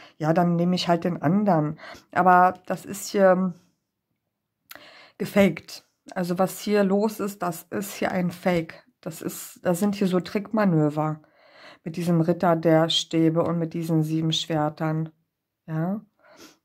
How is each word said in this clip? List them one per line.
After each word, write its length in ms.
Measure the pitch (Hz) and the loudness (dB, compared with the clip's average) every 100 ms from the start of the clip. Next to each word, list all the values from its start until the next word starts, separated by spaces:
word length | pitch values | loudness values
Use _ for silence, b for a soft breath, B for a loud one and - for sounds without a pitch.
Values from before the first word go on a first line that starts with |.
| B - | B -4
ja, 160 | 156 | 0
dann 220 | 170 175 170 | 2 2 2
nehme 200 | 175 180 | 2 0
ich 120 | - | 0
halt 160 | 170 | 0
den 180 | 180 165 | 0 -2
anderen. 580 | 143 196 202 160 151 156 B B B | 0 2 2 2 0 -6 B B B
Aber 440 | - 180 180 180 185 - | 2 4 6 4 2 -8
das 200 | 185 - | -8 -8
ist 240 | 202 - | -12 -4
hier 440 | 208 190 180 185 170 _ _ _ _ _ _ _ _ _ _ - B B B B - | 4 4 4 0 -6 _ _ _ _ _ _ _ _ _ _ -20 B B B B -12
gefaked. 680 | 202 208 196 156 - - _ _ - | 0 4 4 2 -10 -20 _ _ -12
Also 260 | - 175 180 | -6 -4 0
was 220 | 185 - | -2 -2
hier 240 | 208 208 | 0 2
los 360 | 196 202 214 214 | 2 2 0 -2
ist, 220 | 202 202 | -8 -6
das 220 | 175 165 - | -6 -6 -8
ist 240 | 208 202 | -8 -8
hier 180 | - - | -6 -4
ein 200 | 185 175 | -2 -4
Fake. 520 | - 190 175 160 - _ _ | -4 -2 -2 -4 -12 _ _
Das 200 | 175 160 | -14 -10
ist, 380 | - - - - | -10 -10 -14 -6
das 160 | 180 175 | -2 0
sind 160 | 208 202 | -2 0
hier 120 | 190 | 0
so 120 | 180 | 0
Trickmanöver 1000 | 175 208 202 214 202 160 151 151 156 156 b b b b b b | -2 -6 -4 0 2 4 2 0 -4 -6 b b b b b b
mit 120 | 170 160 | -10 -4
diesem 260 | 170 170 | 0 2
Ritter 340 | 165 170 180 165 | 2 2 2 2
der 340 | 170 160 165 | 4 4 2
Stäbe 540 | - - 165 160 165 | -2 -2 0 2 2
und 160 | 160 170 | 0 -2
mit 140 | 160 | -4
diesen 300 | 165 165 160 | -4 0 0
sieben 280 | 156 160 160 | 0 0 0
Schwertern. 800 | 160 - 156 151 151 156 156 160 - _ _ _ _ - | -2 -2 -2 -2 -2 -4 -4 -6 -12 _ _ _ _ -8
Ja? 340 | 156 170 214 - _ b b b b | -6 -4 -6 -10 _ b b b b